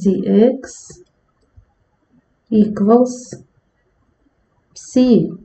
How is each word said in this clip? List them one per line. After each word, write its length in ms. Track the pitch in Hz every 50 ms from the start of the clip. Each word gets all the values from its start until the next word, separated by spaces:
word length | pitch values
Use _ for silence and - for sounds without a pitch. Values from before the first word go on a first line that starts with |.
dx 1000 | 180 196 185 196 190 196 196 202 226 262 277 269 - - - - - - - - _ _ _ _ _ _ _ _ _ _ _ _ _ _ _ _ _ _ _ _ _ _ _ _ _ _ _ _ _ -
equals 840 | 226 214 208 - 196 - 196 208 233 247 247 247 - - - - - - - _ _ _ _ _ _ _ _ _ _ _ _ _ _ _ _ _ _ _ _ _ _ _ _ _ -
psi 560 | - - - - 254 254 254 226 170 - - 175 -